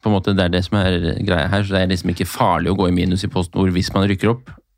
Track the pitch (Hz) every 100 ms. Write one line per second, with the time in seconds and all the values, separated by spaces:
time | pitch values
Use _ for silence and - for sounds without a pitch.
0 | 107 98 98 95 87 90 92 104 92 87
1 | 82 - 95 87 78 98 98 95 92 90
2 | 92 90 92 - 110 82 87 98 90 87
3 | 90 92 98 95 85 - 95 90 - 101
4 | 98 95 104 120 - - _